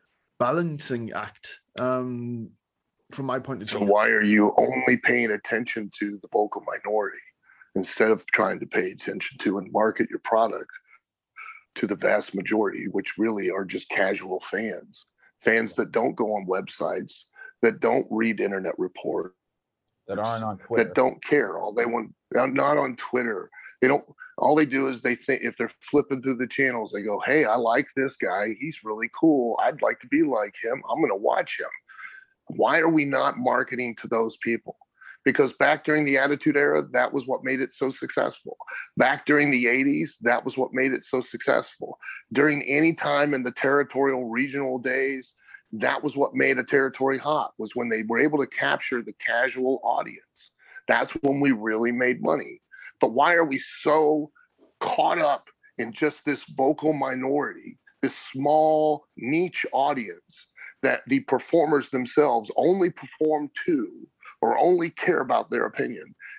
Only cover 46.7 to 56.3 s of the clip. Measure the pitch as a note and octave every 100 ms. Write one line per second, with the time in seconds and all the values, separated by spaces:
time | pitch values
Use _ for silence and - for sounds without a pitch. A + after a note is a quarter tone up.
46.7 | C#3 C3 - C3+ C3+ C#3+ D3+ - - A2
47.7 | A#2+ A#2+ A2 A2 A#2 D3+ D3 C3 - C#3
48.7 | C#3+ - B2 A2 - - A#2 C3 C3 B2+
49.7 | C3 A2+ D3 D#3 - _ - - _ _
50.7 | - - A#2 C3+ - C#3 C#3 C#3+ A2 A2
51.7 | A2 A#2 A#2+ B2 B2 - D3+ - - _
52.7 | - - - A2+ A#2+ D#3+ E3+ D#3 C3+ -
53.7 | - D#3+ D#3 D3+ D3+ D3+ _ _ _ _
54.7 | - - - D#3 E3+ D3 C3 - _ _
55.7 | - A#2 - D3+ - D3+